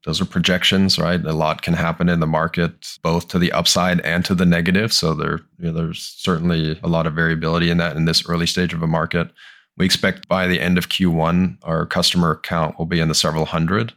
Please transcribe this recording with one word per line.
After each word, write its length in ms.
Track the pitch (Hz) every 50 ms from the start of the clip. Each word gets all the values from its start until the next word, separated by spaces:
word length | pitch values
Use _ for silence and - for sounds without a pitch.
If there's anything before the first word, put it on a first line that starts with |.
| _
Those 160 | - 80 78
are 40 | 95
projections, 720 | - - 92 82 - 90 90 - - 98 95 98 95 - -
right? 260 | 82 85 87 87 82
A 100 | 80 80
lot 280 | 78 80 78 78 -
can 120 | - - 85
happen 340 | 80 80 82 82 - 90 87
in 120 | 87 85
the 40 | 80
market, 720 | 80 78 78 80 82 - - 85 85 - _ - - - - _
both 240 | 82 82 87 - -
to 100 | - 92
the 140 | 87 87
upside 480 | - 76 85 - - 95 87 92 90 87
and 220 | - 76 85 87 90
to 80 | - 98
the 120 | 87 92
negative. 480 | 87 87 85 85 87 90 95 110 113 -
So 200 | - - 82 80
there, 280 | 76 78 78 78 82 - _ _ _
you 60 | 87
know, 80 | 85 82
there's 280 | 82 82 82 82 -
certainly 800 | - - - - - - 90 82 82 87 85 82 80 78 78 -
a 60 | - 85
lot 180 | 85 82 80
of 80 | 80 73
variability 560 | 80 82 82 82 80 82 82 82 87 85 85
in 80 | 85 85
that 200 | 85 85 73 76
in 80 | 80
this 220 | 82 80 - - -
early 200 | 85 85 85 85
stage 260 | - - 90 85 85
of 80 | 82
a 60 | 82 82
market. 420 | 80 80 78 80 - 87 82 - _ _ - - - - _ _ _ -
We 80 | 92
expect 420 | 92 - - - 98 92 - - _
by 200 | 90 92 92 90
the 120 | 92 -
end 180 | - 90 90 90
of 120 | 85 -
Q 220 | - - 95 90
one, 480 | 82 82 80 82 85 90 92 92 85 - -
our 220 | 82 82 80 82
customer 540 | 85 - 92 85 - - 90 87 82 78 - -
count 360 | - 90 85 80 76 - -
will 60 | 87
be 140 | 80 90 85
in 100 | 82 80
the 40 | 78
several 320 | - - 85 78 80 80
hundred 480 | 76 - 82 82 82 95 107 117 117 -